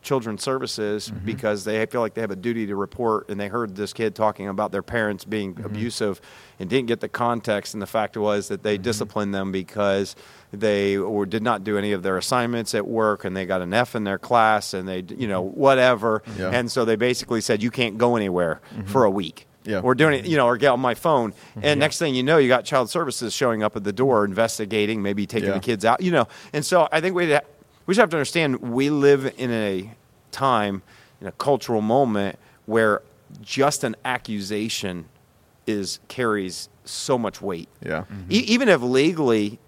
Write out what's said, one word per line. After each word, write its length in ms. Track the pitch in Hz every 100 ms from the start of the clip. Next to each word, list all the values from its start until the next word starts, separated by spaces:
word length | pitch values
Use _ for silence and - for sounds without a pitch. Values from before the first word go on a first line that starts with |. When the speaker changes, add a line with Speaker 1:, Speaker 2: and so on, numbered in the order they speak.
Speaker 1:
children's 420 | - 135 113 104
services 680 | - 131 127 - 107 104 101
Speaker 2:
Mm-hmm. 160 | 101 95
Speaker 1:
because 380 | 110 110 104
they 200 | 98 107 110
feel 140 | 127
like 140 | 110
they 60 | 107
have 100 | 113
a 60 | 98
duty 300 | 104 117 107
to 80 | 98
report, 520 | 98 - 120 107 -
and 100 | 101
they 100 | 101
heard 260 | 110 113
this 180 | 95 101
kid 220 | - 113
talking 320 | 98 107 104 98
about 220 | 98 104
their 120 | 98
parents 420 | 92 120 107 98
being 300 | - 107 98
Speaker 2:
Mm-hmm. 120 | 87 101
Speaker 1:
abusive 540 | 104 117 - 107 92 - - - _
and 100 | 135
didn't 160 | 139 120
get 140 | 117
the 80 | 107
context, 680 | - 120 117 110 104 -
and 80 | 110
the 40 | 95
fact 300 | 113 104 -
was 300 | 104 104 98
that 140 | 98
they 140 | 107 104
Speaker 2:
Mm-hmm. 60 |
Speaker 1:
disciplined 500 | 95 107 104 - 101
them 160 | 98 98
because 640 | 95 90 107 101 98 98 - - - _
they 440 | 104 107 101 101 98
or 300 | 95 104 98
did 160 | 110
not 220 | 113 110
do 120 | 95 101
any 160 | 104
of 120 | 101
their 120 | 90 92
assignments 600 | - 123 117 117 110 113
at 100 | 101
work, 380 | 113 107 104
and 120 | 98 95
they 80 |
got 160 | 92 95
an 140 | 90
F 220 | 101 123 120
in 80 |
their 140 | 101 98
class, 540 | - 120 110 107 -
and 160 | 95 92
they, 140 | 92 92 107
you 80 | 120
know, 180 | 95
Speaker 2:
Mm-hmm. 160 | 92 123
Speaker 1:
whatever. 640 | 135 131 127 120 113 110 110 104
Speaker 2:
Yeah. 120 | 92
Speaker 1:
And 200 | 120 120
so 140 | 131
they 120 | 113 110
basically 440 | 123 123 - 120
said, 200 | - 110
"You 120 | 117
can't 260 | 123 120 104
go 160 | 120 120
anywhere 440 | 101 90 85 76 -
Speaker 2:
Mm-hmm. 140 | - 98
Speaker 1:
for 180 | 104
a 60 | 110
week." 380 | 95 85 - - _
Speaker 2:
Yeah. 140 | 101 104
Speaker 1:
Or 160 | 113
doing 200 | 127 156 139
it, 60 | 170
you 100 | 156
know, 100 | 120
or 100 | 120
get 140 | 139
on 100 | 123
my 140 | 127
phone. 360 | 113 170 147 113
Speaker 2:
Mm-hmm. 280 | - - -
Speaker 1:
And 80 | 143
Speaker 2:
Yeah. 80 |
Speaker 1:
next 240 | 147 147 -
thing 160 | 165 127
you 80 |
know, 120 | 131 160
you 100 | 131
got 160 | 127
child 260 | 107 139 117
services 420 | 175 160 113 117
showing 300 | - 127 110
up 140 | 107 113
at 80 |
the 80 | 101
door, 320 | 98 135 117
investigating, 760 | 104 95 113 - 107 110 104 110
maybe 220 | 98 101
taking 260 | 98 113 101
Speaker 2:
Yeah. 40 |
Speaker 1:
the 60 | 98
kids 240 | 98 110
out, 160 | 107 123
you 100 | 185
know. 160 | 165 113 - -
And 120 | 151 139
so 220 | 180 156
I 100 | 156
think 140 | 170
we, 120 | 180 175
we 680 | 147 - - _ _ -
just 60 | 196
have 100 | 214
to 60 | 156
understand 440 | 135 170 151 127
we 300 | 123 117 139
live 420 | 147 139 143 135 -
in 140 | 127
a 400 | 117 104 95 101 113 _ _ _
time, 500 | - 135 120 104 98 - - - _
in 80 | 98
a 40 |
cultural 480 | - - 139 - 113
moment 600 | 107 123 139 104 101 - _ _ -
where 360 | 110 110 101 - _ _ -
just 440 | - - 135 147
an 100 | 127 107
accusation 1000 | 131 127 - 107 95 104 113 - 98 90 82 _ _ _ _ _
is, 360 | - 104 95 - _
carries 600 | - 120 104 92 85 - _
so 320 | - - - 131
much 240 | 110 -
weight. 280 | 101 85 - _ 82
Speaker 2:
Yeah. 140 | 80
Speaker 3:
Mm-hmm. 320 | 92 98 90
Speaker 1:
E-, 140 | 202 247
even 200 | 233 254
if 140 | 165
legally 760 | 123 127 151 170 139 113 104 117